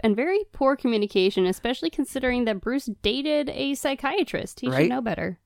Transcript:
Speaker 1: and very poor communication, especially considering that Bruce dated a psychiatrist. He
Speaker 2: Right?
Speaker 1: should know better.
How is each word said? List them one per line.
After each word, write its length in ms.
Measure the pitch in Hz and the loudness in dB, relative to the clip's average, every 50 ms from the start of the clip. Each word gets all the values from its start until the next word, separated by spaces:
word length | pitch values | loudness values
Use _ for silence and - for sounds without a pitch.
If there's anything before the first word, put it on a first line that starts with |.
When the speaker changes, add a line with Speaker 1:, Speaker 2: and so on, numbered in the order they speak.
| - | 2
Speaker 1:
and 100 | 220 202 | 2 2
very 240 | 214 269 339 381 415 415 - - | 2 2 2 2 0 0 -2 -4
poor 240 | - 277 262 285 269 | 2 2 2 4 4
communication, 680 | - 254 233 214 208 202 - 202 185 190 - 196 185 | 2 0 2 2 0 2 2 4 4 4 4 2 2
especially 440 | 180 185 - - 233 254 - - 330 | 2 2 0 -2 -4 -4 -2 -4 -4
considering 560 | - - 277 - - 269 254 254 247 247 240 | -2 -2 -4 -2 -2 -2 -2 0 0 0 0
that 160 | 220 214 190 | 0 -2 -2
Bruce 240 | - 226 254 277 - - 202 - | -2 -2 -2 -2 -2 -4 -8 -2
dated 480 | - 202 220 269 277 302 302 294 294 269 | 0 0 0 0 0 0 0 0 0 -2
a 260 | - - 269 277 285 | -4 -4 -4 -4 -4
psychiatrist. 840 | - - 294 277 262 - 269 311 403 330 - - - - - - - | -2 -2 -2 -2 -2 -4 -4 0 -2 -2 -2 -2 -6 -6 -6 -10 -6
He 80 | - 247 | -4 -2
Speaker 2:
Right? 140 | 262 269 - | 2 4 4
Speaker 1:
should 60 | - | 2
know 120 | 247 262 | 2 -2
better. 360 | 240 226 170 - - 185 180 - _ | -4 -4 -4 -4 -4 -6 -8 -10 _